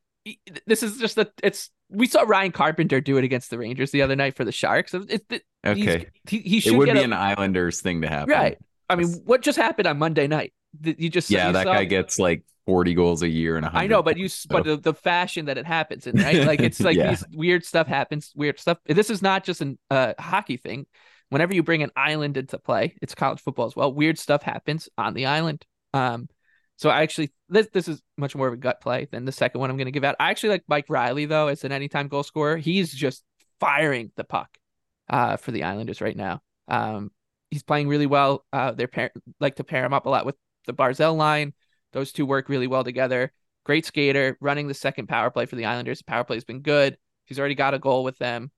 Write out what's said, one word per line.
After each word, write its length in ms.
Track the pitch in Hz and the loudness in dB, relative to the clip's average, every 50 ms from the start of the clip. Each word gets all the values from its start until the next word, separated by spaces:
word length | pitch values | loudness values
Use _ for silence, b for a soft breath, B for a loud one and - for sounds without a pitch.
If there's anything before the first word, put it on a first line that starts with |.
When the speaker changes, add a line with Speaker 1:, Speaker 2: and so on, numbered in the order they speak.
| _ _ _ _ - | _ _ _ _ -18
Speaker 1:
he, 160 | 214 208 _ - | -18 -18 _ -20
th-, 160 | - 156 139 - | -20 -20 -6 0
this 160 | 208 220 214 | 0 0 2
is 160 | 247 214 208 269 | 0 -4 -4 -4
just 180 | 226 208 - | -4 -2 0
the, 140 | 226 208 - _ - | 0 0 0 _ -2
it's, 280 | - 196 - - - - _ _ _ - | -2 -2 -2 -2 -12 -16 _ _ _ -6
we 160 | 185 202 247 | 0 0 2
saw 160 | 214 - - | 4 6 4
Ryan 280 | - 214 196 190 196 185 | 6 6 4 4 2 0
Carpenter 500 | - - 147 156 160 - 160 - 139 131 | 0 2 2 2 2 2 2 2 2 0
do 180 | 127 139 135 131 | 2 2 2 2
it 60 | 131 | 2
against 260 | 127 131 123 - - | 2 0 -2 -4 -6
the 80 | 117 117 | -8 -8
Rangers 320 | 120 110 127 127 135 135 | -6 -6 -4 -4 -4 0
the 120 | - 143 | 0 2
other 140 | 139 135 135 | 2 2 2
night 200 | 139 139 135 - | 0 0 -2 -2
for 80 | - 127 | -2 -4
the 80 | 104 | -4
Sharks. 420 | - - - 76 110 - - - - | -2 -2 0 0 2 0 0 -2 -6
It, 280 | 180 202 208 214 208 - - | -8 -6 -6 -6 -6 -6 -6
it, 120 | 359 - _ _ _ _ | -10 -10 _ _ _ _
he's, 260 | - - 208 196 214 - | -2 0 0 2 2 0
Speaker 2:
Okay. 180 | 85 85 82 - - _ - - | 0 0 -2 -8 -18 _ -10 -6
Speaker 1:
he, 100 | 202 226 | -6 -4
he 180 | - 180 208 | 0 0 2
Speaker 2:
It 40 | 220 | 2
Speaker 1:
should 140 | - 110 113 | 4 6 6
Speaker 2:
would 100 | 127 143 | 6 6
Speaker 1:
get 80 | 143 135 | 6 6
Speaker 2:
be 60 | - | 4
Speaker 1:
a 40 | 135 | 4
Speaker 2:
an 80 | 117 | 2
Islanders 680 | 107 87 98 98 101 101 98 98 92 92 87 85 - - | 2 0 2 2 2 2 0 2 2 2 2 0 0 -2
thing 220 | - 95 87 82 | -2 -2 -2 0
to 60 | 78 78 | -2 -2
happen. 240 | 78 73 76 269 | -2 -2 0 2
Speaker 1:
Right. 260 | 294 - 160 98 - - - _ _ _ _ - | 2 2 2 0 -2 -6 -16 _ _ _ _ -2
I 80 | 180 | 0
mean, 140 | 175 170 175 | 0 0 -2
Speaker 2:
That's 120 | 170 170 - | -2 -2 0
Speaker 1:
what 180 | 208 247 254 | 2 2 2
just 160 | - 294 277 294 | 4 2 2 2
happened 280 | 233 226 226 - 196 | 2 0 0 0 0
on 120 | 170 147 143 | 0 2 2
Monday 280 | 156 165 156 151 143 | 0 2 2 2 2
night? 280 | 143 156 147 110 - _ _ _ _ - 151 | 2 0 -2 -4 -6 _ _ _ _ -14 -8
Th-, 140 | 151 160 151 - | -4 -4 -4 -2
you 100 | 160 165 | -2 -2
just, 220 | 165 180 - - | -2 0 0 2
Speaker 2:
Yeah, 180 | 101 92 90 90 | 2 2 4 4
Speaker 1:
you 40 | |
Speaker 2:
that 120 | 87 92 92 | 2 2 2
Speaker 1:
saw 100 | 92 92 | 2 2
Speaker 2:
guy 100 | 101 98 | 2 2
gets, 340 | 87 98 92 90 - - - | 2 2 0 0 0 0 2
like, 240 | 95 87 85 80 - _ _ _ - | 2 2 2 0 -4 _ _ _ 0
forty 260 | - 92 90 90 90 85 | 2 4 4 4 4 4
goals 280 | 87 87 85 85 78 | 4 4 4 4 2
a 60 | 87 85 | 0 0
year 280 | 80 80 82 82 82 | 0 0 0 0 0
and 80 | 80 78 | -2 -2
Speaker 1:
I 220 | 80 90 165 180 | -2 -2 0 2
know, 140 | 208 220 190 | 4 4 4
Speaker 2:
a 20 | |
hundred 0 | |
Speaker 1:
but 140 | 151 165 156 | 4 2 0
you 80 | 170 190 | 0 -2
Speaker 2:
points, 160 | 180 - - | -6 -8 -10
Speaker 1:
s-, 60 | - 151 | -6 -2
but 140 | - 170 156 | 0 0 2
Speaker 2:
so. 120 | 156 151 | 0 -2
Speaker 1:
the, 60 | 147 | 0
the 120 | - 160 156 | 0 -2 -2
fashion 500 | - - 180 175 175 180 196 - 175 156 | -2 0 0 0 0 0 -2 -4 -6 -6
that 100 | 147 135 | -6 -6
it 100 | 139 147 | -6 -4
happens 400 | 165 165 165 156 - - - - | -4 -2 -2 -2 -4 -8 -12 -6
in, 100 | 127 117 | 0 0
right? 300 | - - 139 165 165 135 | 2 4 4 4 4 4
Like, 140 | 151 151 139 | 4 4 2
it's 200 | 120 110 - - | 2 0 0 2
like 160 | - 175 160 | 2 2 4
Speaker 2:
<laughs> 20 | 85 | 4
Yeah. 120 | - - | 4 2
Speaker 1:
these 140 | 117 - - - | 0 -2 -4 -8
weird 320 | - 156 165 175 180 175 - | -6 -2 0 2 2 2 0
stuff 220 | - - 165 160 | 0 0 0 2
happens, 460 | - 156 139 131 - 151 151 - - - | 2 0 -2 -2 -2 -6 -8 -8 -10 -6
weird 240 | 143 147 147 139 - | -4 -2 -2 -2 -2
stuff. 200 | - - 170 - _ | -2 -2 -2 -2 _
This 220 | - 156 196 214 - | 0 2 2 2 2
is 120 | 220 185 | 0 0
not 220 | 196 196 190 196 - | 2 2 2 0 0
just 160 | 190 175 - | -4 -6 -4
an, 180 | 151 139 131 - _ - | -6 -8 -8 -8 _ 0
uh, 240 | 135 131 131 110 - - | 2 2 2 2 -2 -6
hockey 380 | - 165 185 202 208 - 131 | -6 -2 -2 -2 -2 -4 -8
thing. 300 | 120 - - 104 139 139 - b b b b b b b b | -8 -8 -10 -10 -12 -12 -16 b b b b b b b b
Whenever 240 | 135 135 170 175 160 | 0 2 2 2 2
you 80 | 170 | 0
bring 200 | 160 165 165 156 | 2 2 2 0
an 80 | 147 135 - | 0 -2 -2
island 440 | 131 139 151 151 151 147 147 139 135 | -2 0 0 0 0 -2 -2 -4 -4
into 200 | 127 - - - | -6 -8 -10 -8
play, 380 | _ - 123 98 113 175 - - | _ 0 0 0 0 -2 -4 -8
it's 120 | - - - | -12 -10 -4
college 260 | - 143 131 - - | -2 -2 -2 -2 -4
football 260 | - 143 127 - 117 | -8 -8 -4 -4 -4
as 100 | 113 - | -4 -2
well. 160 | - 131 143 | 0 -2 0
Weird 260 | 131 147 151 160 156 - | 0 2 0 0 0 0
stuff 240 | - - 147 147 | 0 0 0 0
happens 460 | - - - - - - 151 160 - - _ | 0 -4 -8 -6 -4 -4 -6 -6 -6 -10 _
on 160 | - 101 107 | -4 -4 -4
the 140 | - 123 135 | -2 -2 -2
island. 380 | 131 147 156 165 165 151 156 - _ _ _ _ _ | 0 0 0 0 -2 -4 -8 -12 _ _ _ _ _
Um, 360 | - 135 127 123 117 120 123 - _ _ _ _ _ _ _ _ _ | -2 0 0 0 -2 -6 -10 -14 _ _ _ _ _ _ _ _ _
so 140 | - - 151 | -2 2 2
I 120 | 120 143 | 4 4
actually, 300 | 160 156 - - 160 - _ _ _ - | 2 0 -2 -4 -6 -6 _ _ _ 0
this, 200 | 175 214 214 - | 2 2 2 2
this 160 | - 190 165 175 | 0 -4 -2 -4
is 120 | 151 - _ _ _ | -8 -10 _ _ _
much 200 | - 139 143 - | -6 -6 -6 -2
more 100 | 143 135 | -2 -2
of 80 | 127 120 | -2 -2
a 20 | |
gut 240 | 123 131 127 - - | -2 -2 -4 -4 -2
play 280 | - 120 127 131 - 131 | -4 -4 -4 -4 -6 -8
than 140 | - 120 127 | -10 -8 -8
the 80 | 135 | -6
second 280 | 135 - 123 127 - 123 | -4 -2 -2 -2 -2 -2
one 80 | 135 131 | -4 -4
I'm 80 | 131 | -4
gonna 140 | 135 131 127 | -4 -6 -4
give 140 | 135 143 135 | -4 -2 -2
out. 120 | 143 - - | -2 0 0
I 100 | 147 170 | 0 -2
actually 200 | 214 - - 214 | -2 -2 0 -2
like 120 | 202 175 - - | -2 -2 -2 -2
Mike 180 | 147 147 - - | -2 -2 -2 -2
Riley, 380 | 151 131 120 120 131 147 151 | -2 0 0 0 0 -2 -2
though, 220 | 147 156 156 151 147 | 0 0 2 2 0
as 160 | 143 - - | -2 -4 -4
an 80 | 135 | -6
anytime 360 | 139 135 143 143 - 147 143 143 | -6 -6 -6 -4 -4 -4 -4 -4
goal 140 | 143 143 | -4 -6
scorer. 340 | 139 - - 151 147 147 160 | -6 -4 -4 -2 0 0 0
He's 360 | 165 139 160 180 196 180 156 | -2 -2 0 0 0 0 -2
just 320 | 131 131 147 131 - - _ _ _ _ _ _ _ - | -2 -2 -4 -4 -4 -6 _ _ _ _ _ _ _ -2
firing 520 | 170 151 143 147 156 147 135 120 113 101 _ | 0 2 2 2 2 2 0 -2 -4 -8 _
the 80 | - - | -12 -8
puck, 240 | - - 92 - - _ _ _ _ _ _ _ _ _ _ _ - | -6 -6 -6 -6 -8 _ _ _ _ _ _ _ _ _ _ _ -2
uh, 260 | - 127 123 107 101 | 0 2 2 2 0
for 140 | - - - | -4 -6 -6
the 140 | 113 90 69 | -6 -4 -4
Islanders 360 | 87 98 104 113 - - - | -4 -4 -6 -8 -8 -8 -6
right 160 | 95 110 - | -6 -6 -6
now. 240 | - 98 95 - - _ _ _ _ _ - | -6 -6 -6 -6 -8 _ _ _ _ _ -4
Um, 420 | - 110 113 107 110 101 104 104 _ _ _ _ _ _ _ - | -4 -2 -2 -4 -6 -8 -10 -12 _ _ _ _ _ _ _ -12
he's 140 | 151 143 - | -12 -8 -4
playing 240 | - 151 147 147 143 | -2 -2 0 0 0
really 180 | 147 147 147 | 2 2 2
well. 400 | 139 143 143 139 139 139 - _ _ | 2 4 4 4 2 0 -2 _ _
Uh, 200 | - 135 127 131 | -4 -2 -2 -2
they're 160 | 117 113 120 127 | -2 -4 -6 -4
pair-, 240 | - - 123 - - - - - - - | -4 -6 -6 -6 -8 -12 -20 -16 -8 -4
like 160 | 147 139 - | -4 -2 -2
to 80 | - 131 | -4 -8
pair 200 | - 156 131 131 | -4 -4 -2 -2
him 80 | 131 | 0
up 140 | 139 135 - | -2 -2 0
a 40 | 131 | 0
lot 140 | 135 113 - | -2 0 -2
with 120 | 131 139 _ _ _ _ _ - | -4 -8 _ _ _ _ _ -12
the 60 | - 127 | -6 -2
Barzal 420 | - 135 123 131 - 156 165 160 | 0 0 2 2 2 2 2 2
line. 360 | 156 151 151 151 151 147 143 - _ _ _ _ _ _ _ | 2 2 2 2 0 -2 -4 -8 _ _ _ _ _ _ _
Those 200 | - 131 139 - | -8 -8 -8 -6
two 140 | - - 143 | -4 -2 0
work 220 | 131 139 135 131 - | 0 0 0 0 -2
really 180 | 139 131 123 | -2 -2 0
well 180 | 127 127 127 123 | 0 0 -2 -2
together. 480 | 123 123 127 131 123 127 123 127 131 _ _ _ _ _ _ _ | -2 -2 -2 0 0 0 0 -2 -4 _ _ _ _ _ _ _
Great 200 | - 147 160 160 | 0 0 0 0
skater, 520 | - - 151 143 139 135 139 135 135 123 - | -2 -2 0 2 2 4 2 2 0 -2 -2
running 280 | 139 143 143 147 147 143 | -2 -2 -2 -2 -4 -6
the 60 | 135 | -6
second 340 | - - 135 - - 107 - | -4 -4 -4 -4 -6 -6 -4
power 220 | 123 113 113 123 | -2 0 0 0
play 160 | - 120 120 | 0 -2 -4
for 100 | - 131 | -4 -4
the 80 | 120 113 | -6 -4
Islanders. 340 | 107 120 123 120 123 123 - | -2 -4 -4 -4 -6 -8 -8
The 60 | - | -8
power 180 | - 110 120 | -6 -4 -4
play 140 | 123 - 123 | -2 -4 -6
has 80 | 113 - | -8 -8
been 160 | - 113 139 | -10 -12 -6
good. 360 | 143 151 147 147 139 139 131 _ _ _ _ _ _ | -2 2 4 4 4 2 0 _ _ _ _ _ _
He's 140 | - 131 139 | -12 -8 -6
already 160 | 139 143 139 | -4 -4 -2
got 200 | 135 139 135 139 | 0 0 0 0
a 40 | 135 | 0
goal 260 | 135 135 131 131 131 | 0 0 0 0 0
with 140 | 131 127 - | -4 -6 -6
them. 320 | 127 123 120 117 120 143 _ | -6 -6 -6 -6 -8 -12 _